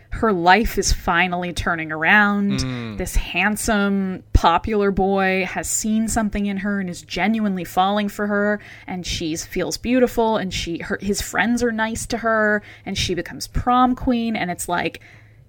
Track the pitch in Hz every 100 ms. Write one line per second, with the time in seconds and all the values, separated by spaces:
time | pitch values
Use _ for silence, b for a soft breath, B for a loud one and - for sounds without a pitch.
0 | b - 226 185 175 196 226 - 175 -
1 | - 170 185 180 180 165 - 165 156 156
2 | 160 208 208 202 202 196 131 123 117 107
3 | - - - 170 196 208 - 208 202 196
4 | 190 185 - - 180 175 220 214 202 196
5 | 190 196 190 190 185 180 165 - 220 220
6 | 220 233 214 208 202 196 202 202 180 165
7 | - 180 196 226 214 185 165 - 185 208
8 | 202 - 208 202 208 208 B B B 185
9 | 165 - 165 165 - 190 160 - 220 254
10 | 240 240 226 220 185 - - 165 - 202
11 | 196 196 - - 208 240 240 220 220 226
12 | - 233 226 220 214 208 B B - 190
13 | - 170 180 151 - - - 247 254 247
14 | - 240 226 220 180 175 - 175 170 -
15 | b b b b